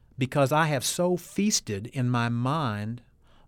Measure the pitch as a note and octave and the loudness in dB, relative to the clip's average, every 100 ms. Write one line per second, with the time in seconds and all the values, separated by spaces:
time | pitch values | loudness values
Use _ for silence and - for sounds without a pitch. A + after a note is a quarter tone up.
0 | - - B2+ D3+ C3 D3+ D#3+ C#3 - - | -14 -4 0 2 4 4 2 0 -2 0
1 | F3+ F3 - - G#3 - - G2+ A2 C#3 | 0 0 -2 -2 0 0 -2 -6 -6 -2
2 | B2 B2 A#2 A#2 B2+ D#3 C3+ G#2 G#2 A#2+ | 0 0 0 0 -2 -2 -2 -4 -6 -8
3 | - _ - - | -14 _ -20 -20